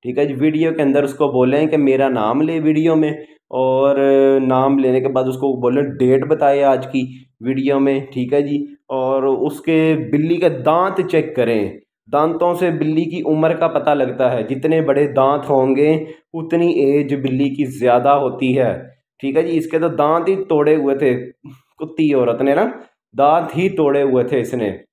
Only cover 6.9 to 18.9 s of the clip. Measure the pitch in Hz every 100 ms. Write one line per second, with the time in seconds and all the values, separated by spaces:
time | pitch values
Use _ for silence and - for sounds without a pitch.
6.9 | 135 127 - - _ 117 135 135 139 139
7.9 | 135 139 131 123 143 143 143 143 - _
8.9 | 135 131 135 135 131 139 - - 160 160
9.9 | 156 117 127 160 175 170 143 123 165 185
10.9 | 190 180 160 156 - 117 113 101 - _
11.9 | _ _ 143 156 165 175 175 180 156 151
12.9 | 156 165 175 - 156 160 160 165 151 151
13.9 | 147 127 120 127 123 113 131 156 160 147
14.9 | 139 147 131 135 143 139 139 131 135 147
15.9 | 156 160 - _ 165 160 170 170 170 139
16.9 | 143 143 139 131 127 139 139 135 123 123
17.9 | 123 131 143 135 - 131 127 120 90 -